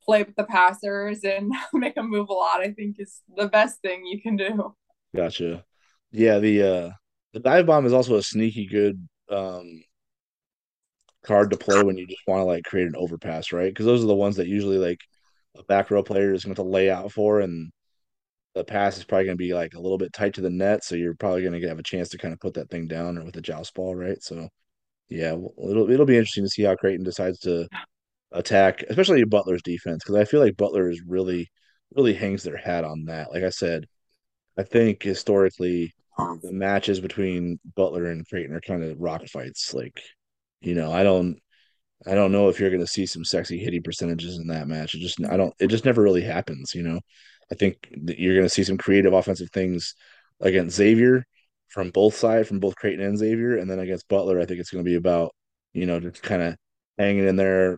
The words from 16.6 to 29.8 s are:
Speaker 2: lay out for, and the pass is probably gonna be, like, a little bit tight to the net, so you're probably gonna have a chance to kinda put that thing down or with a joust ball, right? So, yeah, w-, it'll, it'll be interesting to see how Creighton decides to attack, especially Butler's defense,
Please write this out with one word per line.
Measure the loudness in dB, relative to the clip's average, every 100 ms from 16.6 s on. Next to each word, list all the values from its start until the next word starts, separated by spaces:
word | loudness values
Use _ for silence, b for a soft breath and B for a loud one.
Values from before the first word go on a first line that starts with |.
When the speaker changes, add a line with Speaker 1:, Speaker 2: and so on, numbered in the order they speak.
Speaker 2:
lay | -2 2 2
out | 0 -4
for, | 0 2 2
and | 0 -4 -12 -18 _ _ _ _ _ _ _
the | -10
pass | -6 -2 -2 -2
is |
probably | -2 0 0
gonna | -2
be, | -4
like, | -4 -6
a | -6
little | -4 -4
bit | -4
tight | -4 -4 -2
to |
the | -4
net, | 0 0 0
so | -2 -4
you're | -4 -4
probably | -2 -2
gonna | -2 -4 -6
have | -8
a |
chance | -8 -6 -6
to | -8
kinda | -10 -8
put | -10
that | -8 -10
thing | -8 -8
down | -6 -6 -8
or | -12
with | -14
a |
joust | -10 -10 -10
ball, | -8 -8 -6
right? | -6 -8
So, | -10 -12 -14 _ _ _ _ _ -12
yeah, | -6 -4
w-, | -6 -8 -8 -2
it'll, | 2 4
it'll | 6 6
be | 6
interesting | 4 -2
to | -4
see | 0
how | 0 2
Creighton | 0 0
decides | -4 -4 -4 -4
to | -2 -2 -4 B B _ _ _ _
attack, | -8 2 4 4 2
especially | -2 2 4 6
Butler's | 6 2 2 -4
defense, | -4 -8